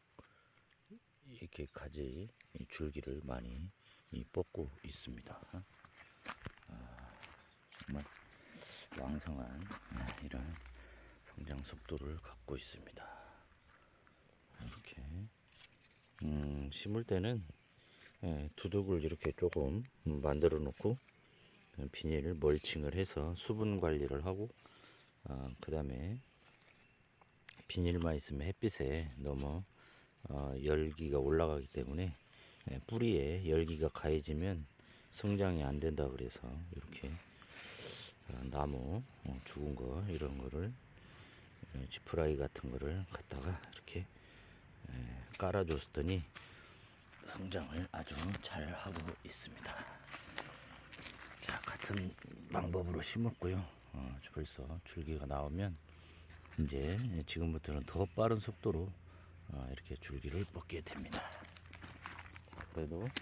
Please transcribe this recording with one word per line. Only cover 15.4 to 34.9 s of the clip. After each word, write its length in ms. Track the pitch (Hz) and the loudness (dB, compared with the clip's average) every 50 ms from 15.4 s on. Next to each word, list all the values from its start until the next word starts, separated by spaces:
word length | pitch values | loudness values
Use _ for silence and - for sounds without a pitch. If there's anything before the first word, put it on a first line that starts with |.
| - - - - - - - - - - - - - - - - - | -20 -20 -20 -20 -20 -20 -20 -20 -20 -20 -20 -20 -20 -18 -8 -2 0
음, 460 | 78 76 73 71 71 71 71 71 71 | 2 4 4 4 2 2 0 0 -2
심을 320 | 71 - - 101 104 113 117 | -2 -2 0 0 2 2 4
때는, 400 | - 104 92 92 110 123 113 90 78 - - - - - - - - - - - - - - | 4 4 6 6 4 4 2 0 -4 -10 -16 -18 -20 -20 -20 -20 -20 -18 -16 -16 -16 -10 -2
예, 280 | - 90 80 73 73 76 - - | 0 2 2 2 0 -2 -4 -2
두둑을 480 | - 95 90 101 98 95 92 82 76 | -2 2 4 4 6 6 6 6 6
이렇게 260 | 78 82 - - 76 | 4 2 2 0 0
조금 500 | 69 - 87 87 - 80 71 67 76 107 123 131 - - - | 2 6 4 4 6 6 4 4 4 2 0 -2 -8 -2 0
만들어 560 | 80 78 71 69 73 71 76 78 82 78 76 | 2 2 4 6 6 6 10 8 8 8 8
놓고 380 | 76 69 - - - 104 120 131 - - - - - - - - - - - - - - - - 73 69 - | 2 0 0 2 4 4 4 4 0 -12 -20 -20 -20 -20 -20 -20 -20 -20 -20 -20 -20 -14 -8 -6 -6 -4 -4
비닐 400 | - - 80 78 76 69 82 90 | -2 2 4 4 4 4 2 2
멀칭을 640 | 76 65 73 76 76 - - - 78 76 71 69 | 6 8 8 8 8 6 2 0 2 2 2 2
해서 380 | 92 95 - - - 73 82 87 90 | 2 2 2 2 0 0 0 0 -2
수분 420 | - - 110 107 110 107 101 95 | 0 0 2 4 4 4 4 6
관리를 460 | 87 82 78 73 71 67 67 71 76 | 6 6 6 6 4 2 2 0 2
하고, 240 | 92 95 98 107 117 - - - - - - - - - - - - - - - | 2 0 0 -2 -4 -6 -12 -20 -20 -20 -20 -20 -20 -20 -20 -20 -20 -20 -12 -8
아, 260 | 73 69 65 67 65 62 - | -6 -4 -4 -4 -4 -6 -6
그다음에 580 | - - 76 78 73 69 64 62 76 90 110 127 - - - - - - - - - - - - - - - - - _ _ - - _ - - - - - - - - | -4 0 0 2 2 0 0 -2 -2 -2 -2 -4 -6 -12 -20 -20 -20 -20 -20 -20 -20 -20 -18 -20 -20 -20 -20 -20 -20 _ _ -20 -20 _ -20 -20 -14 -12 -12 -12 -8 -2
비닐만 480 | - 92 87 87 87 87 85 82 78 73 | 2 4 6 6 6 6 6 4 4 4
있으면 280 | - - 71 69 71 87 | 0 0 -2 0 0 0
햇빛에 600 | 98 - - 110 - - 69 67 73 82 82 76 64 | 0 2 2 2 2 4 2 2 4 2 0 0 -4
너무, 480 | 65 69 73 71 67 69 71 76 87 98 - - - - - - - - - - - - | -4 -2 0 0 2 2 0 0 0 -2 -6 -10 -20 -20 -18 -16 -16 -16 -16 -16 -12 -6
어, 300 | - 67 69 71 69 67 65 | -2 0 0 0 2 0 2
열기가 560 | 69 73 76 78 78 78 76 80 82 73 69 71 | 4 6 6 6 6 4 2 0 0 4 4 6
올라가기 500 | 65 69 78 80 82 80 76 73 67 67 | 6 8 8 8 8 6 4 2 0 -2
때문에, 460 | - 69 62 62 71 80 92 90 78 - - - - - - - - - - - | -2 -2 -2 0 0 2 2 0 0 -4 -12 -20 -20 -20 -20 -20 -16 -8 -6 -4
예, 80 | 65 65 | -4 -4
뿌리에 680 | - - 117 113 120 117 101 76 67 73 82 92 92 80 | -4 0 2 4 6 6 6 6 6 4 2 2 4 6
열기가 400 | 78 82 85 80 82 76 80 76 | 8 8 6 6 4 2 2 2
가해지면 800 | - - - 76 78 78 73 - 76 76 87 98 95 80 73 - - - - - | 2 2 2 4 4 4 4 2 2 2 2 2 0 0 -4 -6 -12 -20 -20 -20